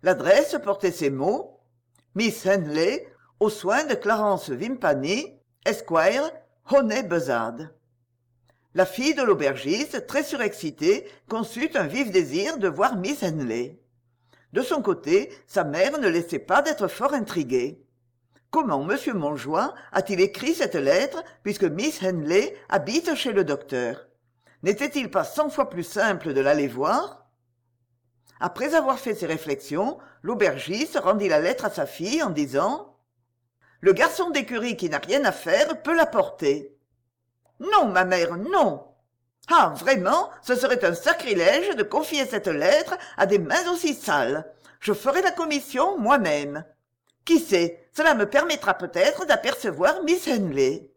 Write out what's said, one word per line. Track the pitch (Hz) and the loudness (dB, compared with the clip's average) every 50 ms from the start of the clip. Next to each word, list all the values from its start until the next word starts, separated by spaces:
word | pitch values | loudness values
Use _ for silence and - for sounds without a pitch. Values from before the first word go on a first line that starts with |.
| - | 2
L'adresse | 175 180 - - 165 196 254 294 - - 285 - | 2 0 2 4 6 6 6 6 2 -2 -4 -2
portait | 202 196 196 - 185 | -2 -2 0 0 -2
ces | 170 - 160 139 | 0 2 0 0
mots : | 139 131 139 175 220 302 - - - _ _ _ _ _ _ _ _ _ _ _ _ | 0 0 0 0 0 -2 -4 -10 -16 _ _ _ _ _ _ _ _ _ _ _ _
Miss | 185 233 220 - - - | 0 0 0 0 0 2
Henley, | 185 196 196 165 151 147 156 165 190 254 359 - - - _ _ _ _ _ | 2 2 2 2 -2 0 2 2 2 0 -2 -8 -12 -20 _ _ _ _ _
aux | 208 214 | 0 0
soins | 214 - - 180 214 262 311 | 0 -2 -2 0 0 0 2
de | 294 240 | 0 -2
Clarence | - - 202 226 208 214 208 196 - - - | -2 0 0 0 2 2 2 0 0 -2 -6
Vimpany, | 135 120 170 233 262 240 - 165 143 131 131 151 196 247 302 - - _ _ _ _ _ _ | -6 -6 -4 -6 -6 -2 0 0 0 2 0 -2 -2 -2 -4 -8 -14 _ _ _ _ _ _
Esquire, | 190 214 214 - - 165 165 160 185 226 269 294 320 - - - _ _ _ _ - | -4 -4 -4 -6 0 2 4 4 4 2 2 -2 -4 -6 -10 -20 _ _ _ _ 4
Honey-Buzzard. | - 277 269 220 214 254 254 180 170 170 165 - 127 117 113 113 117 120 156 151 - _ _ _ _ _ _ _ _ _ _ _ _ _ _ _ _ _ _ _ _ | 4 4 4 4 -2 -2 -2 0 -2 -2 0 0 -2 -2 -2 -4 -6 -10 -14 -16 -16 _ _ _ _ _ _ _ _ _ _ _ _ _ _ _ _ _ _ _ _
La | 175 185 | 0 0
fille | 185 - - 262 302 311 | 0 0 -2 0 0 0
de | 294 262 | 2 2
l'aubergiste, | 226 196 147 147 135 135 127 - 139 175 226 294 294 - 247 202 | 2 2 2 2 -2 -2 -2 -2 -2 -2 -2 -2 -4 -6 -8 -8
très | - - 277 302 | -2 -2 -2 -2
surexcitée, | - - 269 240 202 - - - 156 143 - 151 170 208 269 - - - _ _ _ | -2 -4 -4 -4 -4 -4 -4 -8 -10 -6 -2 2 2 2 2 0 -12 -20 _ _ _
conçut | 220 226 226 226 - 226 269 320 - | -6 -6 -6 -6 -6 -4 -4 -2 -2
un | 277 180 147 | -2 -2 -2
vif | 160 247 285 220 | -2 -4 -4 2
désir | 185 185 165 135 135 339 392 302 330 277 | 2 2 2 2 -2 -4 -2 -2 -4 -2
de | 196 185 | -2 -2
voir | 147 143 202 254 254 | 0 0 0 0 0
Miss | 190 180 208 294 277 - | -2 -4 -4 -4 -4 -4
Henley. | 175 156 156 135 120 110 117 120 135 160 _ _ _ _ _ _ _ _ _ _ _ _ _ _ _ - | -4 -4 -4 -4 -4 -4 -4 -4 -6 -10 _ _ _ _ _ _ _ _ _ _ _ _ _ _ _ -4
De | 202 | -4
son | 262 - 349 294 | -2 0 -2 -2
côté, | 233 202 175 - - 151 165 202 254 - - - _ | 0 -2 -2 -2 0 2 2 2 2 0 -12 -20 _
sa | _ - 202 170 | _ -2 -2 -2
mère | 151 143 165 190 262 294 302 | -2 2 2 0 2 2 0
ne | 254 196 | 0 0
laissait | 165 170 165 - - 139 | 0 0 -2 -2 -6 -8
pas | - - 185 254 | -2 2 2 2
d'être | 285 311 294 302 202 180 | 2 2 -2 -2 -4 -4
fort | - - 233 277 285 | -4 -2 -2 0 0
intriguée. | 160 151 156 - 170 147 123 127 127 120 143 160 - _ _ _ _ _ _ _ _ _ _ _ _ _ _ | -2 -4 -4 -4 -4 -2 0 0 0 0 -2 -6 -10 _ _ _ _ _ _ _ _ _ _ _ _ _ _
Comment | - 320 311 226 156 135 | -2 0 0 2 0 -2
monsieur | 143 165 214 277 - - 240 | 0 -2 -4 -2 -2 -4 -4
Montjoie | 190 151 143 151 135 120 135 143 175 226 - - - - - | -2 -2 -4 -4 -6 -6 -2 -2 -2 -2 -2 -6 -12 -20 -4
a-t-il | - 143 143 - 311 175 | -2 -2 -2 0 2 2
écrit | 190 196 - - - 285 330 | 2 2 0 -4 -2 -2 0
cette | - 277 - - | 0 -2 -2 -2
lettre, | 165 139 139 143 185 247 277 - 320 - - - _ _ | -2 2 4 4 4 2 0 -4 -8 -12 -12 -20 _ _
puisque | 202 202 - 196 | -6 -2 0 0
Miss | 170 147 170 226 311 294 - | 0 0 0 -2 -2 -2 -2
Henley | 190 185 185 170 151 147 170 196 240 - - - - _ | -2 -2 -2 -2 -2 2 2 2 2 2 -6 -12 -8 _
habite | - 196 - 196 226 320 339 359 311 | -2 -2 0 0 -2 -2 0 0 -4
chez | - - 262 208 | -2 -2 0 0
le | 196 180 | 0 0
docteur ? | 151 143 139 - - 139 127 123 117 127 - - _ _ _ _ _ _ _ _ _ _ _ - | 0 -2 -6 -4 -6 -4 -4 -2 -4 -6 -8 -14 _ _ _ _ _ _ _ _ _ _ _ -2
N'était-il | 170 208 208 277 285 - 294 254 190 | -2 0 0 -2 -2 -2 -4 -4 -2
pas | - 190 - | -2 -2 -2
cent | - - 285 302 294 | -2 -2 -2 -2 -2
fois | - - - - | 0 -2 -4 -2
plus | - 175 165 | -4 -8 -10
simple | - - 208 202 220 196 160 - 165 139 | -6 -2 -2 0 0 0 -2 -4 -2 0
de | 135 | 2
l'aller | 135 143 147 151 143 135 | 4 4 4 2 2 -2
voir ? | 117 123 143 160 208 269 359 403 - - _ _ _ _ _ _ _ _ _ _ _ _ _ _ _ _ _ _ _ _ _ _ _ - | -2 -2 -2 0 0 0 -2 -6 -12 -20 _ _ _ _ _ _ _ _ _ _ _ _ _ _ _ _ _ _ _ _ _ _ _ -6
Après | - 180 - - 247 294 311 | -6 -6 -4 -2 -2 2 2
avoir | 320 277 262 262 247 | 2 2 2 -2 -2
fait | - 240 214 | -2 -6 -6
ses | - 185 156 | -4 -4 -4
réflexions, | 160 156 - 156 143 139 - - 147 160 202 247 339 - - - - _ | -4 -6 -4 -6 -6 -6 -6 -6 -4 -2 -2 -2 -4 -8 -16 -20 -20 _
l'aubergiste | - 165 240 208 208 175 131 135 - 147 185 220 302 311 - 294 | -6 -6 -2 2 2 2 2 -2 -6 -6 -4 -4 -4 -4 -4 -2
rendit | - 180 202 208 208 190 | 0 2 0 2 2 2
la | 160 151 | 2 2
lettre | 160 180 254 254 - | 2 2 -2 -2 -4
à | 208 | -6
sa | - - 147 | -4 -4 -6
fille | - - - 160 196 262 320 311 | -6 -6 -8 -6 -2 -2 -2 -2
en | 220 | -2
disant : « | 165 147 147 135 123 139 165 202 269 311 415 - _ _ _ _ _ _ _ _ _ _ _ _ _ _ _ _ _ _ | -2 -2 -4 -2 0 0 0 0 -2 -4 -8 -14 _ _ _ _ _ _ _ _ _ _ _ _ _ _ _ _ _ _
Le | - 190 | 4 4
garçon | - - 302 330 320 - 370 349 | 4 6 4 0 2 -2 -4 -2
d'écurie | 302 285 233 - 247 226 220 247 226 - | 0 -2 -2 -2 -4 -4 -4 -4 -4 -4
qui | - 165 | -4 -4
n'a | 151 139 | -4 -4
rien | - 160 247 285 285 | -2 0 0 2 2
à | 214 170 | 0 -2
faire | - - 170 175 214 294 302 320 - - | -2 -2 0 2 2 2 2 0 -6 -4
peut | 277 339 | -2 2
la | 330 311 | 2 2
porter. » « | - - 226 170 - - - 165 143 139 151 139 - _ _ _ _ _ _ _ _ _ _ _ _ _ _ _ _ _ _ | 2 4 0 0 0 -2 -2 0 0 0 0 -2 -12 _ _ _ _ _ _ _ _ _ _ _ _ _ _ _ _ _ _
Non, | - 370 427 415 311 220 | -4 4 4 4 4 4
ma | 185 185 185 | 2 2 2
mère, | 185 185 180 170 170 170 175 | 4 2 2 2 0 -2 -6
non ! | 208 302 392 381 294 202 147 - - - _ _ _ _ _ _ _ _ _ _ _ - | -6 0 2 4 4 2 0 -4 -12 -20 _ _ _ _ _ _ _ _ _ _ _ 4
Ah, | 330 330 233 165 147 143 | 4 6 6 4 0 -2
vraiment, | 165 262 269 220 180 190 269 339 392 - - - | 0 2 2 2 4 2 2 2 0 -2 -8 -16
ce | - - 247 | -4 -2 0
serait | 240 254 269 247 - - | 0 2 2 2 4 2
un | 185 175 | 0 0
sacrilège | - - 285 339 330 - 254 208 180 165 180 226 302 359 403 - 240 | 2 2 0 0 0 0 -2 0 4 4 4 4 4 2 -2 -2 -2
de | 208 | -2
confier | - - 294 311 - 320 294 262 | -2 0 -2 -2 -2 -2 -2 -2
cette | - 240 208 208 196 | -2 -4 -4 -2 -2
lettre | 160 143 151 180 254 311 - - - - - - - | -2 2 2 4 4 4 2 -2 -8 -8 -10 -16 -2
à | - 202 | 0 2
des | 185 208 202 | 2 4 2
mains | 170 - - 339 359 349 | 2 2 0 0 0 0
aussi | 359 339 - 311 277 | -4 0 0 -2 -2
sales. | - - - 160 143 123 117 139 156 156 - - _ _ - - _ | -2 -2 -2 0 0 2 0 -2 -4 -6 -10 -20 _ _ -20 -20 _
Je | - 202 | -2 -2
ferai | 202 202 - 262 277 359 | -2 0 0 0 0 2
la | 370 370 | 2 0
commission | 359 359 330 320 294 285 - - - 254 302 370 403 339 | 0 0 -4 -2 -2 -4 -4 -4 -2 0 0 0 0 0
moi-même. | 214 220 277 277 208 165 147 147 143 143 143 151 160 - _ _ _ _ _ _ _ _ _ _ _ | 2 2 2 4 4 2 0 0 -2 -6 -8 -12 -12 -14 _ _ _ _ _ _ _ _ _ _ _
Qui | - 330 311 | 4 4 4
sait, | 330 - 196 175 170 170 - - - _ _ | 4 4 2 2 2 2 -2 -8 -20 _ _
cela | - 311 320 294 | 2 4 4 4
me | 226 202 | 4 2
permettra | 202 - 285 311 339 311 - - 202 185 | 2 2 2 2 2 -2 -2 0 -2 -2
peut-être | - 180 170 - 175 190 269 - - 370 | -2 -4 -6 0 2 2 2 2 0 0
d'apercevoir | 302 277 214 - 240 - - - 214 165 139 175 240 311 370 349 | 0 0 2 2 -2 -2 -2 -4 -6 -2 2 2 2 2 2 2
Miss | 302 349 359 - - | 0 0 0 0 -2
Henley. » | 269 220 196 170 139 139 135 131 147 185 - - _ | -2 0 0 -2 2 2 2 2 2 -2 -8 -16 _